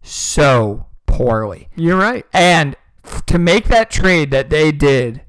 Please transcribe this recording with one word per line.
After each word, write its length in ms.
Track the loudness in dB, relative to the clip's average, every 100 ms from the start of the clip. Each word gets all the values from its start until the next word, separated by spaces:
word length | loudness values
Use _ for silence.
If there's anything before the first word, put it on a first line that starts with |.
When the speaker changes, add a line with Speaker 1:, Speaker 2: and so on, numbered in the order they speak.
Speaker 1:
so 840 | -16 -10 -6 0 2 2 0 -6 -12 -10 -2
poorly. 640 | 0 0 -2 -4 -10 -16 -4
Speaker 2:
You're 220 | 0 0
right. 280 | 0 -4 -4
Speaker 1:
And 420 | 0 2 2 0 -8 _ _ -12
f-, 200 | -10 -2
to 120 | 0
make 260 | 2 2 2
that 200 | 2 2
trade 400 | 0 2 2 0
that 180 | -2 0
they 240 | 0 0
did 480 | 2 2 2 -2 -8